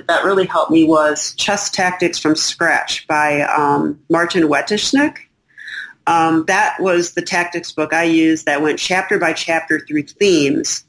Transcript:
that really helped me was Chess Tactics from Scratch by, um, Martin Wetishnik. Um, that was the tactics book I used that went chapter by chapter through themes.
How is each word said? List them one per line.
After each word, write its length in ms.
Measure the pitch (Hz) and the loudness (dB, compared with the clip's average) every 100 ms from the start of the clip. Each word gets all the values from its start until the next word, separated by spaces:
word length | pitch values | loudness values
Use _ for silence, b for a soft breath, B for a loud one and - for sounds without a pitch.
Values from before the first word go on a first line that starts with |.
| - | 0
that 180 | 165 180 | 0 2
really 220 | 196 175 | 0 0
helped 240 | 170 156 | 0 2
me 140 | 165 160 | 4 4
was 500 | 160 151 147 - - | 4 2 0 -6 -6
Chess 340 | - 202 - | -2 -2 -4
Tactics 480 | - 180 - 175 - | -2 -2 0 -4 -2
from 180 | 151 156 | -2 0
Scratch 720 | - - 135 120 - - - | -2 -2 0 0 -2 -8 -4
by, 360 | 151 151 147 | 0 0 0
um, 580 | - 151 143 147 156 147 _ | 0 0 2 0 -2 -6 _
Martin 360 | 165 175 185 156 | 0 0 0 2
Wetishnik. 720 | 143 - 208 - 269 294 - - _ _ B B B B B - | 0 0 -2 0 0 0 -2 -16 _ _ B B B B B -2
Um, 380 | 165 160 160 160 | 2 2 2 2
that 300 | 190 214 - | 2 0 0
was 340 | 190 175 170 | 0 0 0
the 80 | - | -4
tactics 500 | 170 175 175 170 - | -4 -2 -2 -6 -8
book 220 | - 151 | -6 -2
I 120 | 160 170 | 0 2
used 420 | 165 160 156 - | 4 4 2 0
that 160 | 143 | 0
went 160 | 156 - | 0 -2
chapter 400 | - 185 190 202 | -2 -2 0 0
by 140 | 160 | 0
chapter 460 | - - 165 - 156 | -2 -2 -4 -2 -4
through 240 | - 151 | -2 -6
themes. 800 | 143 - 202 165 139 151 - - | -6 0 2 4 2 0 -4 -8